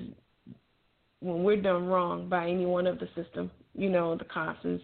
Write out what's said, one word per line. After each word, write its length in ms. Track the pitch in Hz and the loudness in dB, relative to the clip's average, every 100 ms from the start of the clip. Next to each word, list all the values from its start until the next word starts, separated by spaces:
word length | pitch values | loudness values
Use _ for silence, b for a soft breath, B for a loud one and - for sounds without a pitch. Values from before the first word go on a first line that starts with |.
| 147 - _ _ - - _ _ _ _ _ - | -8 -16 _ _ -20 -20 _ _ _ _ _ -10
when 240 | 180 170 | -4 2
we're 160 | 190 208 | 4 4
done 260 | 190 180 180 | 4 2 2
wrong 440 | 185 175 170 180 | 2 2 -2 -2
by 180 | 180 170 | 0 0
any 160 | 180 | 0
one 220 | 180 180 180 | 2 2 0
of 120 | 170 | -2
the 100 | 175 | -6
system, 360 | - 170 - 180 - _ - | -8 -10 -6 -8 -10 _ -4
you 140 | 196 | 2
know, 260 | 180 170 170 | 2 2 -2
the 80 | |
cops 360 | - 175 160 160 | -4 -6 -4 -4
and 160 | 175 175 | -4 -4